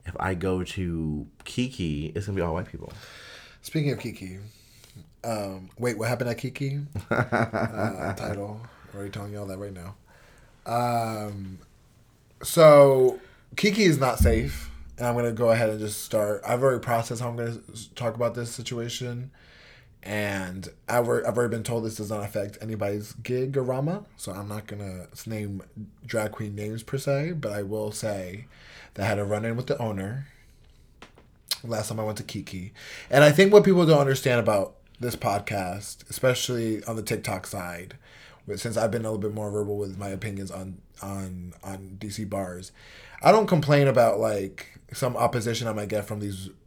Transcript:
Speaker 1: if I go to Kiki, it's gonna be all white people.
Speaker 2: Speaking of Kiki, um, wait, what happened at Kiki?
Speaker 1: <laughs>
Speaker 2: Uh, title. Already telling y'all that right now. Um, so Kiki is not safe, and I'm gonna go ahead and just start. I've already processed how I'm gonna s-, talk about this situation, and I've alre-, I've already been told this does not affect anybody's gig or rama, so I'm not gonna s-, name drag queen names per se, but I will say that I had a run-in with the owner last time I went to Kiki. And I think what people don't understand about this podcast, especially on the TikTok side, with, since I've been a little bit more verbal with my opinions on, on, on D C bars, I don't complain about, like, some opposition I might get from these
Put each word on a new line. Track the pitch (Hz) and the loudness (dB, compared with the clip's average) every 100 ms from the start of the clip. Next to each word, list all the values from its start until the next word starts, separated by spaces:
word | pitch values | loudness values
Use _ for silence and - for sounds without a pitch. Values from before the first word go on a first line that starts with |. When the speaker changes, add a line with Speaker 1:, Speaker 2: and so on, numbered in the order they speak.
| - | -10
Speaker 1:
if | - | -4
I | 92 | -2
go | 92 92 92 | -2 0 -2
to | 87 - 90 82 78 73 71 _ | -2 -4 -4 -2 -2 -4 -8 _
Kiki, | - - 127 131 85 73 80 | -8 -4 -4 -4 -4 -4 -4
it's | - 101 | -6 -4
gonna | 95 | -2
be | |
all | 85 | -2
white | 80 107 | -2 -6
people. | - - 107 - - - - - - | -12 -14 -16 -18 -20 -20 -20 -20 -20
Speaker 2:
Speaking | - 156 143 | -6 -2 -2
of | 120 | -2
Kiki, | 120 95 95 95 104 - - - - - - _ | -6 -10 -12 -12 -16 -20 -20 -20 -20 -20 -20 _
um, | 117 110 98 95 92 - | -6 -4 -4 -8 -14 -4
wait, | 120 107 | -2 0
what | 113 | -2
happened | 120 120 | 0 -2
at | 113 | -2
Kiki? | 131 - 139 143 147 | -6 -4 -4 -4 -6
Speaker 1:
<laughs> | 95 - | -8 -2
Speaker 2:
Uh, | 117 117 107 113 107 113 107 107 - 78 | 0 2 0 0 0 -2 -2 -4 -2 -6
title. | 98 - 101 101 107 120 - - | -4 -6 -6 -8 -10 -16 -20 -18
Already | 101 98 | -12 -10
telling | 104 101 | -10 -10
y'all | 104 101 | -10 -8
that | 95 | -8
right | 101 | -10
now. | 92 87 101 _ - - - - - - | -10 -14 -16 _ -20 -20 -20 -20 -18 -4
Um, | 117 120 120 113 110 104 101 95 92 - _ _ _ _ _ _ _ | -2 0 0 -2 -6 -8 -8 -10 -14 -20 _ _ _ _ _ _ _
so | - 170 156 147 139 135 127 127 - - - - | -2 8 12 12 12 10 6 4 -14 -20 -12 0
Kiki | 208 202 | 2 6
is | 190 139 | 4 6
not | 127 113 | 2 4
safe, | 120 113 139 - - - - - | 4 4 0 -6 -12 -14 -16 -4
and | 123 | -2
I'm | |
gonna | 120 120 | 0 0
go | 113 117 | 2 4
ahead | 113 110 | 4 4
and | 107 | 0
just | 107 98 | -4 -6
start. | - 110 104 104 - | -2 0 0 -2 0
I've | 120 | 2
already | 135 120 | 4 2
processed | - 113 113 117 | 0 0 0 -6
how | 123 | -6
I'm | 117 | -4
gonna | 117 117 - | -6 -8 -12
s-, | - - | -16 -16
talk | - 120 | -4 -4
about | 113 117 | 0 -2
this | 120 117 | -2 -8
situation, | - 113 120 117 - 123 120 131 - - - - - - - | -8 -8 -6 -6 -6 -8 -8 -12 -16 -20 -20 -20 -20 -20 -20
and | - 104 104 98 92 92 80 - - | -6 -4 -2 -4 -6 -10 -14 -12 0
I've | 120 120 | 0 2
alre-, | 120 120 | 0 0
I've | 113 | 0
already | 120 | 0
been | 117 | -2
told | 107 117 | -4 -4
this | 113 110 | -4 -6
does | 104 | -6
not | 107 | -6
affect | 101 107 104 101 | -4 -4 -6 -8
anybody's | 110 107 101 104 107 | -8 -4 -4 -4 -8
gig | - 117 127 131 135 | -12 -4 -2 0 -2
or | |
rama, | 127 127 147 196 208 - | -2 -2 -2 -4 -10 -14
so | - | -12
I'm | 95 101 | -10 -8
not | 104 104 | -10 -10
gonna | 104 101 92 87 | -10 -10 -10 -14
s-, | - - | -14 -8
name | 110 101 98 - - 104 - 117 | -6 -6 -8 -10 -16 -16 -16 -4
drag | 113 107 | -2 -2
queen | - 107 | -6 -8
names | 104 104 113 | -6 -6 -8
per | - 135 | -6 -6
se, | 139 139 160 | -2 -2 -2
but | 165 117 | -4 -4
I | 104 | -4
will | 98 107 104 | -4 -4 -4
say | 104 110 98 90 101 123 - - - - | -4 -4 -4 -6 -12 -16 -20 -20 -20 -16
that | - | -4
I | 101 | -2
had | 104 | 0
a | |
run-in | 101 104 113 113 | 0 -2 -2 -4
with | 123 | -4
the | - | -2
owner | 113 98 95 131 143 - - - - - - _ - - - _ - - | -2 -4 -6 -8 -10 -18 -20 -20 -20 -20 -20 _ -20 -20 -20 _ -12 -10
last | 120 110 104 | -6 -6 -4
time | 110 | -6
I | |
went | 107 104 | -6 -6
to | |
Kiki. | 110 104 - 92 92 - - - - | -8 -10 -10 -12 -12 -16 -18 -18 4
And | 131 | 8
I | 147 | 8
think | 147 196 | 10 10
what | 208 | 10
people | 196 180 165 | 10 6 8
don't | 151 | 6
understand | 139 135 131 120 | 6 2 2 2
about | 110 104 95 - _ - | 4 2 0 -6 _ -8
this | 120 110 | -6 -4
podcast, | 117 101 101 104 92 98 104 - - | -2 -2 -2 -4 -4 -6 -10 -16 -12
especially | - 131 123 - 120 113 107 | 0 0 2 -2 -2 -2 -2
on | 110 110 | -4 -6
the | |
TikTok | 101 107 - 98 - | -4 -4 -4 -6 -6
side, | 101 87 87 95 - - - - - - | -8 -8 -10 -14 -18 -20 -20 -20 -20 -10
with, | 101 | -8
since | 117 110 | -4 0
I've | 110 | 0
been | 113 | 0
a | |
little | 110 110 | -4 -4
bit | 107 | -4
more | 107 104 | -4 -4
verbal | 104 101 104 | -4 -2 -4
with | 101 95 | -6 -6
my | 101 | -8
opinions | 95 107 98 95 | -6 -6 -8 -8
on, | 85 95 90 - - | -10 -12 -14 -20 -14
on, | 98 98 95 90 90 - | -8 -8 -8 -10 -12 -14
on | 98 95 95 95 | -12 -12 -14 -12
D | 107 | -10
C | 101 | -8
bars, | 101 101 92 90 95 - - - - - | -6 -4 -6 -8 -16 -20 -20 -20 -20 4
I | 151 | 8
don't | 214 202 | 8 6
complain | 170 139 147 139 | 2 6 6 8
about, | 123 113 104 | 6 6 4
like, | 113 104 95 - - - - | 2 0 -4 -8 -18 -20 -16
some | - 127 113 | -4 -4 0
opposition | 117 120 110 113 117 | 0 2 -2 -2 -2
I | |
might | 107 104 | -4 -2
get | 107 98 | -4 -4
from | 107 | -6
these | 104 95 95 - | -6 -8 -12 -16